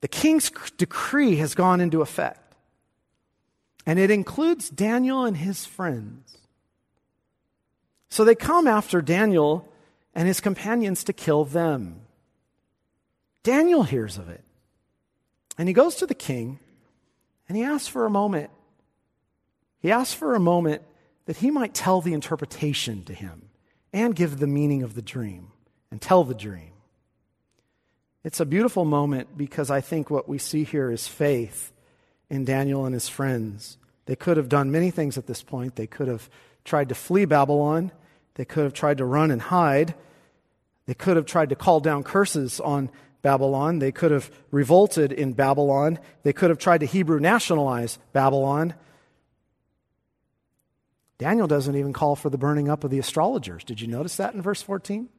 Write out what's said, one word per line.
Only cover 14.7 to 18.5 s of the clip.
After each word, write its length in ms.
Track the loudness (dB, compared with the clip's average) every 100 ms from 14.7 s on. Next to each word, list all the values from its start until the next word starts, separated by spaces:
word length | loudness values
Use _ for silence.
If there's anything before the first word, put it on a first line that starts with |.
| _ _ _ _ _ _ _ _ -6
and 120 | 0
he 40 |
goes 220 | 4 4 2
to 100 | -6
the 80 |
king, 440 | -6 -6 -8 -8 -12 _ _ _ _ _ _ _ _ _
and 80 | -6
he 80 |
asks 240 | -2 -4 -4
for 160 | -2
a 60 | 0
moment. 400 | 2 0 -2 -6